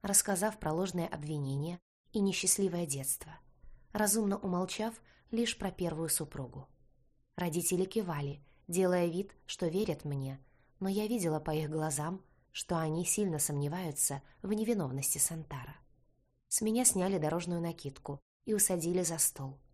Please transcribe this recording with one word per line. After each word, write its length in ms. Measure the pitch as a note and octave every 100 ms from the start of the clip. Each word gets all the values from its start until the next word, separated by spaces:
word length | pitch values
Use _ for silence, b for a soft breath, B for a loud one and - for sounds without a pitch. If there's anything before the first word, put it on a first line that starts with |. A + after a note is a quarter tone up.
рассказав 580 | G3 G3 - F#3+ G#3+ -
про 120 | D#3
ложные 360 | D#3 F#3+ F3+ E3
обвинения 720 | D3+ D3 D3+ C3+ C#3 D#3 F3 _ _ _
и 80 | A3
несчастливое 640 | G3 - F#3 - G3 E3+ E3+
детство, 460 | C#3 C3+ - - - - - b b b
разумно 460 | G#3+ G#3+ G#3+ G#3 G3
умолчав 560 | G3 F3+ F#3 - A3 A3+ b b b
лишь 260 | A3+ A#3 -
про 140 | G3
первую 380 | F3+ F3 D#3 E3
супругу. 580 | - D3 - B2+ C3+ C3+ - - _ _ _ _ -
Родители 480 | F#3 F3 F3 F3+ F#3+
кивали, 560 | A3 F#3 D3 C#3+ C#3 b b b
делая 400 | F3 F#3 F3+ F3
вид, 280 | E3 G3 - -
что 220 | - F3
верят 380 | E3+ G#3+ D3 D3
мне, 340 | C#3 C3+ C3+ b b b b
но 80 | F#3+
я 200 | G3 G#3+
видела 340 | A#3 F3 D#3
по 100 | D#3
их 180 | D#3 D3+
глазам, 520 | D#3 D#3 C#3 D3+ F#3+ b b b
что 240 | - - E3+
они 260 | D#3+ D#3+
сильно 360 | F3 - G3+ D#3
сомневаются 840 | - C#3+ C#3+ E3+ F3+ C#3+ - C#3 b b
в 120 | F#3+
невиновности 640 | G#3+ A3 A3+ D3 C3 C#3 D3+
Сантара. 580 | - E3 D3+ C#3 B2 C#3+ - _ _ _ _ _ _
С 140 | -
меня 240 | A3 A3+ B3
сняли 320 | G3 F#3 F#3+
дорожную 420 | D3+ E3 F3 E3+
накидку 600 | E3+ D#3+ C#3+ - - C#3+ _ _ -
и 80 |
усадили 500 | G#3+ - F3+ E3 F3+
за 140 | F3 D#3+
стол. 420 | - - C3+ C3+ _